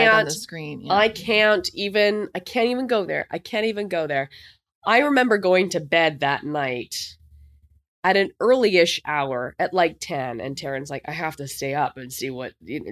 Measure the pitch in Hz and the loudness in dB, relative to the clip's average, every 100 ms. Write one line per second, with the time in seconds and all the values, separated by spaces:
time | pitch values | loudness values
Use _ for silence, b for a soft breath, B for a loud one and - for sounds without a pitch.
0 | 226 220 160 156 - 165 151 147 - 196 | 6 4 2 -4 -10 -12 -10 -10 0 2
1 | 220 220 - 214 214 214 180 - 202 202 | 2 0 -2 2 4 2 0 -6 -2 2
2 | 208 208 208 180 180 247 233 247 254 233 | 2 2 -4 -8 -6 -2 0 0 0 -2
3 | 170 151 151 156 - 220 220 208 208 175 | -2 -4 -6 -8 -6 -4 -2 -4 -4 -4
4 | 156 139 139 B B B _ _ - 226 | -2 -2 -4 B B B _ _ 2 4
5 | 294 277 254 208 190 185 185 175 151 170 | 4 4 4 4 4 4 2 -2 0 2
6 | 160 147 139 139 139 147 135 123 - - | 2 2 -2 -2 -4 -4 -4 -6 -8 -10
7 | - - _ - - _ _ _ _ _ | -12 -16 _ -20 -20 _ _ _ _ _
8 | 180 196 190 - 214 262 226 180 170 - | 2 2 2 0 2 4 4 4 4 2
9 | - 151 139 127 123 - 175 180 170 - | -4 -2 -2 -2 -4 -2 -2 2 0 0
10 | - 156 127 120 131 135 151 135 147 139 | -8 -6 -6 -6 -8 -8 -8 -8 -8 -10
11 | - 156 160 143 139 - 139 139 139 - | -10 -8 -6 -8 -10 -8 -4 -2 -2 -4
12 | 127 127 135 127 123 - 82 139 117 | -14 -8 -8 -8 -10 -12 -10 -10 -10